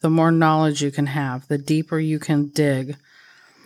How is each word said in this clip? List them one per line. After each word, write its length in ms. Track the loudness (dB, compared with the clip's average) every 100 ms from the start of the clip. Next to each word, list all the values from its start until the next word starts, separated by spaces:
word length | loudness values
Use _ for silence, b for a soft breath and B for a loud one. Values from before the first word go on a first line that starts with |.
the 100 | 0
more 200 | 2 4
knowledge 520 | 4 4 4 2 0
you 80 | -4
can 160 | -2 -4
have, 420 | -2 -4 -6 -6
the 100 | -6
deeper 400 | -2 -2 -2 -4
you 200 | -2 -4
can 300 | 0 0 0
dig, 480 | 0 0 0 -4 -10 b b b b b b